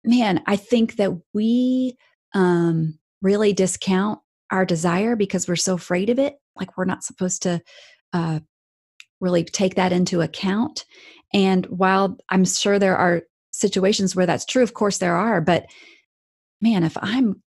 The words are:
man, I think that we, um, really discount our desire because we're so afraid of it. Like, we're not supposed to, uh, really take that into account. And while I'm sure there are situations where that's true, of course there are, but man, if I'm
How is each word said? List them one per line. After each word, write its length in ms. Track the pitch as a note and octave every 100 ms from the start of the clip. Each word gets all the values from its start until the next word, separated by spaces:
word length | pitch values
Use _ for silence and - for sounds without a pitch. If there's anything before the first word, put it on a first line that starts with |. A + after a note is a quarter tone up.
man, 400 | A3+ B3 G#3+ F3 -
I 100 | G3+
think 420 | - A#3 A3+ -
that 140 | G3 F#3 _
we, 640 | G#3 A3 A#3+ B3+ B3+ B3+ B3 _ _ _
um, 640 | G3 F3+ F3 E3+ E3 D#3+ D#3 _ _
really 320 | F#3+ G3+ G#3+
discount 640 | G3 F#3 - - F#3 G#3 G#3+ _ _ _
our 160 | F#3+ F#3
desire 500 | E3 F3 F3 A3 A#3
because 320 | G3 F#3 F3
we're 80 | E3+
so 200 | - F3+
afraid 340 | - F3+ G#3
of 100 | B3
it. 160 | C#4 - _ -
Like, 200 | F#3+ -
we're 80 | F#3
not 180 | -
supposed 400 | - - F#3 -
to, 180 | F#3 E3+ - - - _ _
uh, 260 | F3 E3 D#3 - _ _ _ _ _ - _
really 240 | F#3 F3
take 320 | E3 - F#3+ F#3+
that 180 | F#3
into 280 | F3+ F3+ F3
account. 640 | D#3+ - F#3+ G3+ C#4 - - - - - _
And 320 | G3+ G3 F#3 -
while 500 | F3 F#3+ F#3+ G3 - -
I'm 140 | F#3
sure 360 | F3+ - G3+ G3+
there 180 | G3 -
are 240 | F3 E3+ - _ _
situations 640 | - G#3 G3+ F#3+ A3 F#3+ F3+
where 100 | F3+
that's 200 | D3+ -
true, 180 | B3+
of 100 | A#3
course 240 | - G#3 G3
there 180 | F3+ E3+
are, 240 | A3 G3
but 280 | D#3+ E3+ - - - _ _ _ _ _ _ _
man, 240 | A3+ G3+
if 140 | E3 -
I'm 420 | - B3 A#3 F#3+